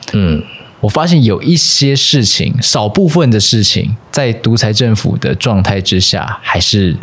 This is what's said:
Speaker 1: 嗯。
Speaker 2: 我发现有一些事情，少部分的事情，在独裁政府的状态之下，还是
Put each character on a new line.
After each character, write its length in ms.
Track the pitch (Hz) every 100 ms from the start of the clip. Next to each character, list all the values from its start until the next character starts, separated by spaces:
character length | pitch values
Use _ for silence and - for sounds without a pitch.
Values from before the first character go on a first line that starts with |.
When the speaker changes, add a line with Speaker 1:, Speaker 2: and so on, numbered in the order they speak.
| -
Speaker 1:
嗯。 280 | 208 90 76 - - - -
Speaker 2:
我 60 | 104
发 180 | 156 170
现 160 | 170 113
有 160 | 92
一 160 | 131 170
些 360 | - - 139
事 300 | 135 - 147
情， 320 | 104 - 82 123
少 260 | - 139 104
部 180 | 196 180
分 240 | 165 139
的 80 | 107
事 240 | - 113
情， 320 | 101 - - 110 -
在 200 | - 127
独 240 | 110 113 113
裁 160 | 110
政 240 | 107 117 107
府 220 | - -
的 180 | - 87
状 260 | 127 98
态 200 | 92 98
之 180 | 90 92
下， 400 | - 92 - -
还 160 | - -
是 380 | - 104 92 73